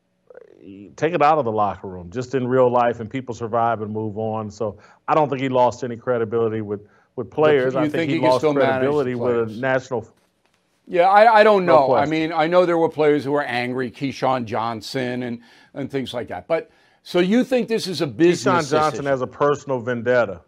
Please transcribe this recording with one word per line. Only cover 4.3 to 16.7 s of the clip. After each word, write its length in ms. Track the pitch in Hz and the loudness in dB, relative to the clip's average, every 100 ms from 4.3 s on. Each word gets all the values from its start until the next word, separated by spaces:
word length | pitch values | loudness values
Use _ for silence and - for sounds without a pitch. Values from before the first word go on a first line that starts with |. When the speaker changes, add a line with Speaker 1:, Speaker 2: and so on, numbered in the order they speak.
| 110 107 | -6 -8
Speaker 1:
So 260 | - 107 92 - _ - | -8 -8 -8 -20 _ -2
I 60 | |
don't 160 | 156 143 | 0 0
think 100 | 131 | -2
he 80 | 135 | 0
lost 340 | 127 123 - | 2 2 0
any 140 | 123 117 | -8 -6
credibility 640 | 127 120 110 117 113 110 | -4 -2 0 -2 -2 -4
with, 220 | 104 104 - _ _ - | -6 -10 -10 _ _ -12
with 140 | 117 | -8
players. 420 | - 156 143 131 | 0 2 4 2
Speaker 2:
You 60 | 131 | -2
Speaker 1:
I 40 | |
think 80 | 151 | -2
Speaker 2:
think 140 | 156 156 | -2 -2
Speaker 1:
he 60 | 160 | 0
Speaker 2:
he 40 | |
can 80 | 127 | 2
Speaker 1:
lost 120 | 127 | 2
Speaker 2:
still 120 | 151 | 2
manage 160 | 139 131 | 2 0
Speaker 1:
credibility 440 | 131 135 147 127 | 0 0 0 -2
Speaker 2:
the 60 | 123 | -2
Speaker 1:
with 180 | 120 117 | -2 -2
a 80 | 113 | -2
Speaker 2:
players? 120 | 110 | -4
Speaker 1:
national. 480 | 131 131 - 120 - _ _ _ _ _ _ _ - | -2 -2 -2 -8 -8 _ _ _ _ _ _ _ -4
Speaker 2:
Yeah, 220 | 175 185 | 2 6
I, 320 | 208 226 220 | 8 8 8
I 20 | |
don't 200 | 214 202 | 6 6
Speaker 1:
No 80 | 175 | 6
Speaker 2:
know. 120 | 156 | 4
I 20 | 135 | 6
Speaker 1:
question. 240 | 123 147 | 2 2
Speaker 2:
mean, 220 | 160 160 | -2 -2
I 120 | 165 160 | -2 2
know 200 | 180 175 | 4 4
there 100 | 170 | 2
were 140 | 160 | 0
players 340 | 151 151 147 | 2 2 2
who 80 | 127 | 0
were 100 | 143 | -2
angry, 480 | 131 120 123 127 123 | -2 -4 -4 -4 -6
Keyshawn 540 | - 139 - 131 127 | -6 -8 -2 -2 -2
Johnson 760 | 110 113 113 113 - 135 123 123 | -2 -4 -4 -6 -8 -6 -6 -6
and, 180 | 123 120 - _ _ | -8 -10 -14 _ _
and 180 | 143 131 | -12 -8
things 220 | 135 120 | -8 -8
like 160 | 120 107 | -10 -10
that. 180 | 90 - | -12 -4
But 240 | 160 - | -4 -4